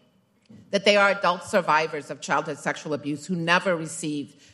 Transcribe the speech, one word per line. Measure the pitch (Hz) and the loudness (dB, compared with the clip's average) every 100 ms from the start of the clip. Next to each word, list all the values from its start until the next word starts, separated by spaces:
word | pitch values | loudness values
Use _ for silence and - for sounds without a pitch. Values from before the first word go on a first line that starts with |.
| _ _ _ _ _ - - | _ _ _ _ _ -20 -4
that | 196 208 | 2 4
they | 202 | 6
are | 196 | 4
adult | 190 180 185 | 4 0 0
survivors | - 202 170 156 160 151 139 | 0 0 2 2 2 -6 -10
of | 139 | -12
childhood | - 147 156 143 | -2 -2 -2 -6
sexual | 151 - 156 143 | -6 -6 -6 -6
abuse | 143 147 - | -4 -8 -4
who | 175 | -4
never | 165 180 196 165 | 2 2 2 -2
received | 160 - 156 147 131 _ _ | -4 -8 -6 -6 -8 _ _